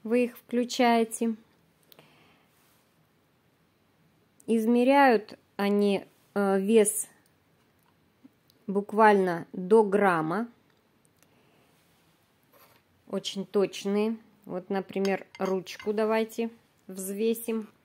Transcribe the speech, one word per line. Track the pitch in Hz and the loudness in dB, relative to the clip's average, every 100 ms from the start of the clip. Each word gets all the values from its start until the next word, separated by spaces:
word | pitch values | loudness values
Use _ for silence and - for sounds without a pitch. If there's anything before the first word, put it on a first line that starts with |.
вы | 214 247 240 | 0 0 0
их | - | -4
включаете. | - 240 240 - 240 233 226 - 233 220 _ _ _ _ _ - _ _ _ _ _ _ _ _ _ _ _ _ _ _ _ _ _ _ _ _ _ _ _ _ - | -6 -4 -4 0 2 2 0 -2 -4 -4 _ _ _ _ _ -20 _ _ _ _ _ _ _ _ _ _ _ _ _ _ _ _ _ _ _ _ _ _ _ _ -4
Измеряют | 226 220 240 247 277 277 214 - - _ - | -2 2 2 4 6 6 4 0 -20 _ -4
они, | 202 202 202 196 - _ _ 202 | 0 2 2 0 -6 _ _ -2
э, | 196 196 | 0 0
вес | 196 226 208 - - _ _ _ _ _ _ _ _ _ _ _ - _ _ _ - | 4 4 4 -2 -10 _ _ _ _ _ _ _ _ _ _ _ -20 _ _ _ -6
буквально | 196 202 208 214 202 185 170 - | -6 -4 4 6 6 2 -2 -8
до | 190 185 220 | -12 4 4
грамма. | 208 202 202 170 160 185 233 _ _ _ _ _ _ _ _ _ _ _ _ _ _ _ _ _ _ _ _ _ _ _ _ _ _ | 4 2 2 2 -2 -4 -6 _ _ _ _ _ _ _ _ _ _ _ _ _ _ _ _ _ _ _ _ _ _ _ _ _ _
Очень | 196 - 202 185 | -10 -8 -10 -4
точные. | 208 185 - 196 202 214 226 _ _ - | -2 -2 -4 -4 -2 -2 -6 _ _ -14
Вот, | 180 185 | -14 -6
например, | 196 185 190 196 190 - - | -8 -6 -4 -2 -4 -8 -8
ручку | 190 190 175 - 208 | -4 -4 -8 -10 -6
давайте | 214 220 220 220 - 233 226 _ _ - | -4 -2 -2 -4 -6 -8 -10 _ _ -18
взвесим. | 190 190 202 226 226 - 220 208 _ | -12 -10 -4 -2 -2 -6 -8 -10 _